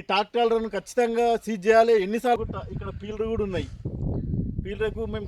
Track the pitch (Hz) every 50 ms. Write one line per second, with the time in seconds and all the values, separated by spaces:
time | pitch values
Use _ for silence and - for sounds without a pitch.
0 | 196 - 196 196 208 208 - 233 240 226 233 226 226 220 202 196 - - - -
1 | 240 233 233 233 240 233 233 214 - 208 226 202 175 214 220 226 226 233 233 220
2 | 185 190 214 233 - 247 240 220 220 - - 196 185 - - - 202 196 185 -
3 | 196 208 214 208 220 220 226 214 208 196 185 165 147 - - - - - - -
4 | - - - - - - - - - - - - - 185 208 202 220 214 - 214
5 | 226 214 208 220 208